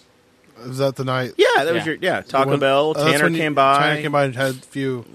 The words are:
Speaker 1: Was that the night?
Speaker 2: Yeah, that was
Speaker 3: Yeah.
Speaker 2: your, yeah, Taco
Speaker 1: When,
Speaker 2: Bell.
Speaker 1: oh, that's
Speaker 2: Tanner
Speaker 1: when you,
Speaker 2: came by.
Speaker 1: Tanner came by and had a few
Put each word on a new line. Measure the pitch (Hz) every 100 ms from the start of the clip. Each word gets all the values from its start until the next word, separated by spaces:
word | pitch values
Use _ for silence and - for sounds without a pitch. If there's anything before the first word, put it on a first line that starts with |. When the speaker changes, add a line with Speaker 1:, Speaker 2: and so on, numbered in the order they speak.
| _ _ _ _ _ 110 123
Speaker 1:
Was | 131
that | 139 127
the | 131
night? | 127 123 -
Speaker 2:
Yeah, | 494 453
that | 151
was | 170 160
Speaker 3:
Yeah. |
Speaker 2:
your, | 147
yeah, | 180 110
Taco | - 139 135
Speaker 1:
When, | 143
Speaker 2:
Bell. | 135 139 151
Speaker 1:
oh, |
that's | 156 151
Speaker 2:
Tanner | 147 170
Speaker 1:
when |
you, | 165
Speaker 2:
came | 156
by. | 139 135 139
Speaker 1:
Tanner | 151 151
came | 151
by | 143 135
and | 127
had | 135
a |
few | 131 - 139 135 123 -